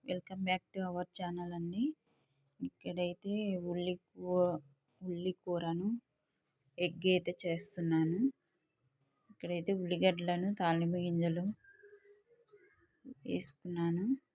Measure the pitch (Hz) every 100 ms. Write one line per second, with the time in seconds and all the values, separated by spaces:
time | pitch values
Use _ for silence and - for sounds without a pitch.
0 | - 180 - 190 185 185 _ 190 185 175
1 | 180 - 175 175 175 175 170 190 285 311
2 | _ _ _ _ _ _ - _ - 175
3 | 175 175 196 208 208 185 175 175 180 180
4 | _ - 180 180 180 160 - _ _ _
5 | 185 175 185 180 - 175 170 170 202 233
6 | _ _ _ _ _ _ _ - 175 170
7 | 185 180 175 175 175 165 - - 170 160
8 | 160 180 269 - _ _ _ _ _ _
9 | _ _ _ - 175 175 170 196 175 175
10 | 185 175 175 175 190 202 175 165 170 175
11 | 175 170 170 165 190 214 - - - -
12 | - - _ 480 _ 415 - _ _ _
13 | - - - 180 180 - 180 170 170 170
14 | 208 269 _